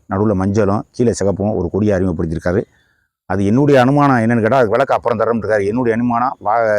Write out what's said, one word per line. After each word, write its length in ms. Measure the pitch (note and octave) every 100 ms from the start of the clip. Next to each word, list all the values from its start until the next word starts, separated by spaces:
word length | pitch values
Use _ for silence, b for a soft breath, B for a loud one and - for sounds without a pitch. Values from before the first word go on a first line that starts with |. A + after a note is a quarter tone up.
| -
நடுவுல 280 | G2 G#2+ F#2+
மஞ்சளும், 460 | G2 G#2 G2 G#2+ -
கீழே 220 | - A#2+
சிகப்பும் 400 | F#2 G2 F2 G2+ F#2
ஒரு 140 | F2
கொடியை 240 | F#2+ G#2
அறிமுகப்படுத்தியிருக்காரு. 680 | F#2 F#2 E2+ E2 D#2+ F2+ F#2+ - _ _ _ _ _ -
அது 140 | G2 G2+
என்னுடைய 320 | B2 D3 C3+
அனுமானம் 400 | B2 C#3+ C#3+ B2
என்னன்னு 240 | A2 A#2 A2
கேட்டா, 140 | C3+
அதுக்கு 180 | A2 A#2
விளக்கம் 220 | C3+ A#2+
அப்புறம் 220 | A#2 A2
தரேன்னு 220 | A2+ A#2
இருக்காரு. 220 | G2+ G#2+ G2
என்னுடைய 280 | A#2+ A#2 A2
அனுமானம் 400 | A#2+ A#2 B2+ -
வா-, 200 | G2 A#2 A2